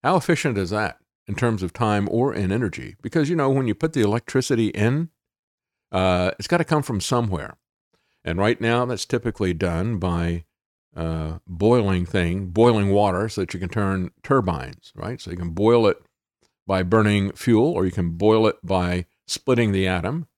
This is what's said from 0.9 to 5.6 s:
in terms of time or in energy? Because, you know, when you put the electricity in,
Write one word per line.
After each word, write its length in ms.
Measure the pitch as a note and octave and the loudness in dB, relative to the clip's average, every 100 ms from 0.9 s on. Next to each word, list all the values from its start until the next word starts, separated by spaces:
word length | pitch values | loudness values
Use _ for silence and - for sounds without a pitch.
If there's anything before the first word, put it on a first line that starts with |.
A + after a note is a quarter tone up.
| - _ _ - | -6 _ _ -10
in 80 | |
terms 300 | G2 A#2+ G#2+ | -2 0 0
of 100 | F#2 | -4
time 340 | - A2+ G#2 G2+ | -2 0 2 0
or 200 | A#2 C3 | 0 0
in 200 | - F#2 | 0 -2
energy? 440 | G#2 A2 - - - | 0 -2 -6 -14 -12
Because, 260 | A#2 E3 D3 | -4 -2 0
you 80 | E3+ | 0
know, 140 | C#3 | 2
when 160 | C3+ B2+ | 2 0
you 80 | |
put 200 | G2+ D#3+ | -2 -2
the 80 | D3 | 0
electricity 680 | G#2 A2+ - C3 - A#2 A2 | 0 0 0 -2 0 0 0
in, 420 | - G#2+ C#3+ E3 _ _ _ _ _ | 0 0 0 -4 _ _ _ _ _